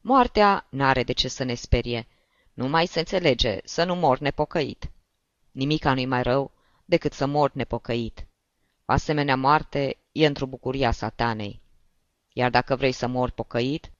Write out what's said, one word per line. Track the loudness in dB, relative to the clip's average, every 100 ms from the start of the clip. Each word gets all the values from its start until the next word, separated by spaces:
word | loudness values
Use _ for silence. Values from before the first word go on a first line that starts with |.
Moartea | 4 4 4 4 4 4 -2
n-are | 0 2 2
de | 0
ce | -2 -4
să | -4
ne | -6
sperie. | -6 0 0 0 -6 -8 _ _ _ _
Numai | -6 -2 0 0
se | -2
înțelege | -2 0 2 2 0 -2
să | -6 -4
nu | -2
mor | 2 2 2
nepocăit. | -2 -4 -4 -2 -4 -6 -14 -16 _ _ _ _ _
Nimica | -6 -2 0 2
nu-i | 0 0
mai | 0
rău | 2 0 -2 _ _ _
decât | _ 0 0
să | -2 -2
mor | 2 0
nepocăit. | 0 -6 -6 -4 -4 -4 -10 -18 _ _ _ _ _
O | 0
asemenea | 0 2 0 2 2
moarte | 4 2 2 -4 -4 -6 _
e | 2 2
într-o | 2 -6
bucuria | -6 -6 0 0
satanei. | 0 -4 -2 -2 -2 -8 -12 _ _ _ _ _ _ _
Iar | -2 2
dacă | 2 2 0
vrei | 0
să | 0 -4
mor | -2 -4
pocăit | -4 -6 -4 -2 -4 -8